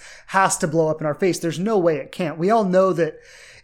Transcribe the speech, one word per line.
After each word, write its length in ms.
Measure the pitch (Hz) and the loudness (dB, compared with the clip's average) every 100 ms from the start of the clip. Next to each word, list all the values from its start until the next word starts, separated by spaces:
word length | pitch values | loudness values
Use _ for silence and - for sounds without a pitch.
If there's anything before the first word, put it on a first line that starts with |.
| - - - | -16 -20 -4
has 280 | 190 190 - | 0 0 0
to 100 | 170 | -2
blow 200 | 160 156 | 0 0
up 120 | 156 | -2
in 60 | 156 | -4
our 80 | |
face. 260 | 147 190 160 | -2 -2 -2
There's 180 | 170 156 | -4 -4
no 180 | 202 214 | -2 2
way 200 | 170 147 | 2 0
it 160 | - | -6
can't. 260 | - 165 156 | -6 -6 -2
We 120 | 185 | 0
all 140 | 226 | 2
know 280 | 196 185 190 | 4 4 2
that 260 | 165 156 - - - - - | 2 -2 -4 -20 -20 -20 -4